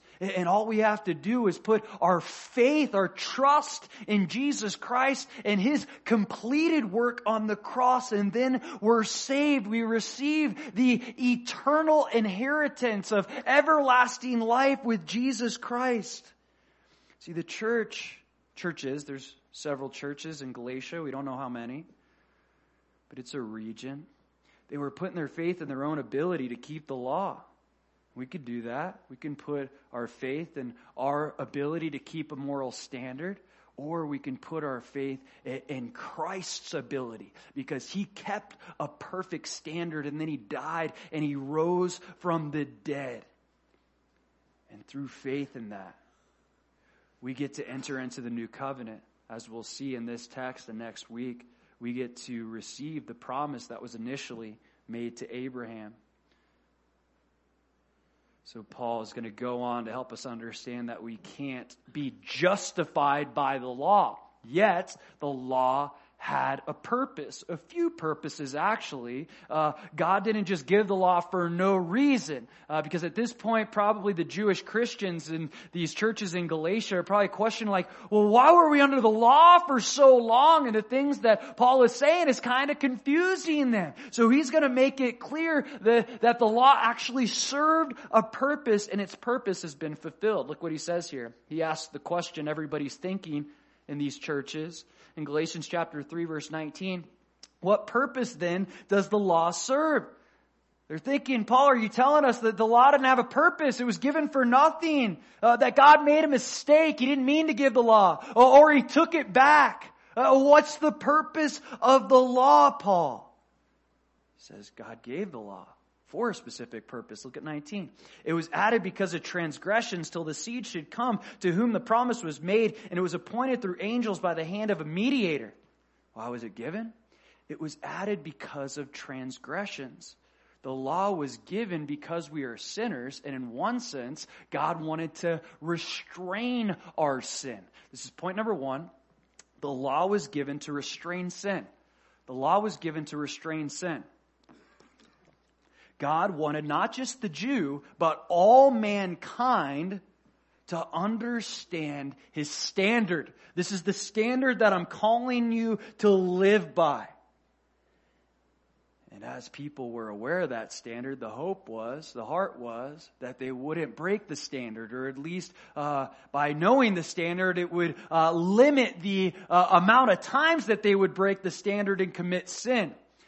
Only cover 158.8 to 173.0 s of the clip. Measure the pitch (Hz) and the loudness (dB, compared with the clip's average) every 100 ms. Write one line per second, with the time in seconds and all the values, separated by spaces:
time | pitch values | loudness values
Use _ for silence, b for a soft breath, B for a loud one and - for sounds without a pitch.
158.8 | _ _ _ - 123 127 - - 147 143 | _ _ _ -20 -16 -16 -16 -16 -14 -12
159.8 | 120 117 110 104 127 180 151 117 107 - | -12 -10 -10 -8 -6 -4 -4 -6 -10 -14
160.8 | 117 117 131 131 113 117 175 190 - 113 | -14 -12 -10 -10 -12 -10 -8 -10 -12 -12
161.8 | 113 147 156 123 113 170 190 - 120 113 | -10 -12 -14 -14 -6 -4 -4 -8 -12 -10
162.8 | 135 156 - _ 127 131 131 127 143 165 | -12 -16 -20 _ -16 -12 -10 -8 -8 -6
163.8 | 143 110 175 208 - 143 - 131 120 110 | -8 -6 -4 -4 -6 -12 -10 -10 -10 -12
164.8 | 110 127 131 135 156 180 170 B B 151 | -12 -10 -10 -10 -10 -10 -10 B B -8
165.8 | 147 139 135 B B 143 147 147 190 269 | -4 -4 -6 B B -2 -2 2 4 6
166.8 | 233 175 160 175 170 180 185 175 175 175 | 4 2 -4 -4 -4 0 0 -2 -2 -2
167.8 | 170 B B 160 160 170 180 214 285 269 | -2 B B 2 2 2 4 6 6 6
168.8 | 208 175 196 190 185 B - 180 180 180 | 0 -4 -4 0 0 B 2 4 6 6
169.8 | 185 247 254 180 - 269 320 330 208 208 | 6 6 6 2 0 2 4 2 0 0
170.8 | 208 196 190 160 196 196 185 - 202 202 | 2 4 2 2 0 0 -6 -6 -4 -2
171.8 | 196 190 185 - 175 180 - - 233 247 | -2 -2 -4 -4 -4 -4 -6 -6 -2 0
172.8 | 165 - | -2 -8